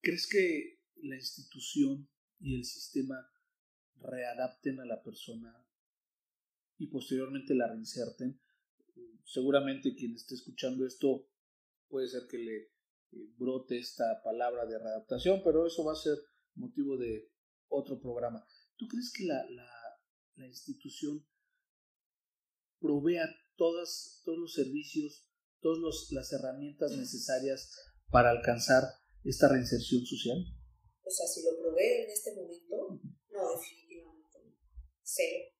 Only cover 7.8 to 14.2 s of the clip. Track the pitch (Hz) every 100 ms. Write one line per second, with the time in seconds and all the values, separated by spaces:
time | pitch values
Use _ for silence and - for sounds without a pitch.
7.8 | 110 127 113 - 127 - _ _ _ _
8.8 | _ - 359 - - 135 131 139 135 135
9.8 | 135 - 120 117 - 127 - 123 131 127
10.8 | 131 - 139 131 - _ _ _ _ _
11.8 | _ 139 127 123 123 120 117 107 110 _
12.8 | _ _ _ 104 104 117 127 131 - 120
13.8 | 120 - 113 110